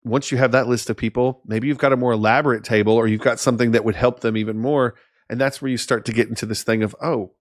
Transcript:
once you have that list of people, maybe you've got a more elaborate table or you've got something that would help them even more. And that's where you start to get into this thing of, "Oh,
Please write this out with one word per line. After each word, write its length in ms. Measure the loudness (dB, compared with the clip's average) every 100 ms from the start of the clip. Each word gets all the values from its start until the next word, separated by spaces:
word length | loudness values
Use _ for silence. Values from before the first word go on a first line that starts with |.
| -4
once 260 | -4 -2
you 60 | 0
have 160 | 2
that 140 | 2 2
list 200 | 0 -2
of 60 | -4
people, 460 | -2 0 -2 -2 -6
maybe 220 | -4 -2
you've 100 | 0
got 140 | 2
a 60 | 2
more 160 | 2
elaborate 500 | 2 2 2 2 -2
table 300 | 0 2 4
or 140 | 4 2
you've 140 | 0
got 200 | 0 0
something 300 | 0 2 2
that 120 | 2
would 120 | 0 0
help 260 | 0 0
them 160 | -2 -2
even 200 | -2 -4
more. 380 | -2 0 0 -4 _ _ -10
And 100 | -2
that's 220 | -2 -2
where 100 | -4
you 60 | -4
start 260 | -2 -2 0
to 60 |
get 140 | -2 -2
into 180 | -4 -6
this 180 | -6
thing 200 | -2 -2
of, 100 | -2 -4
"Oh, 300 | -4 -4 -6 _